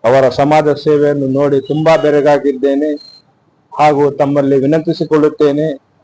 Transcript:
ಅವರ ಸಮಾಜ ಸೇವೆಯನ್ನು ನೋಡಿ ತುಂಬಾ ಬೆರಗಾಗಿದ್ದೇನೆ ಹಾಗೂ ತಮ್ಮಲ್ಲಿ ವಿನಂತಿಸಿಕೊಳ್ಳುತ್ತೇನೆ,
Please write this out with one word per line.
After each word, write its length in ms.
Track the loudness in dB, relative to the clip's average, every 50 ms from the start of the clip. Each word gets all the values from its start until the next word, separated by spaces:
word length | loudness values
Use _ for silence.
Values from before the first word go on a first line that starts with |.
| 0
ಅವರ 240 | 2 2 2 2 2
ಸಮಾಜ 400 | 0 0 0 2 2 2 2 0
ಸೇವೆಯನ್ನು 580 | -2 -2 0 0 2 2 2 0 0 -2 -2
ನೋಡಿ 340 | -2 -2 0 0 0 0 -2
ತುಂಬಾ 360 | -2 -2 -4 -2 2 2 2
ಬೆರಗಾಗಿದ್ದೇನೆ 960 | 2 2 0 0 2 2 2 0 2 0 -2 -4 -2 -2 -2 -2 -2 -2 -4 -6 -8 -12 -20 _ _ _ _ _ _ _ _ _ _ _ _ -4 0
ಹಾಗೂ 320 | 2 2 2 2 0 -2
ತಮ್ಮಲ್ಲಿ 480 | 0 -2 -2 -2 0 -2 0 0 0 0
ವಿನಂತಿಸಿಕೊಳ್ಳುತ್ತೇನೆ, 1200 | 0 0 0 -2 -2 -4 -4 -4 -4 -2 0 0 0 0 0 0 0 0 0 0 -4 -4 -6 -10 _ _ _ _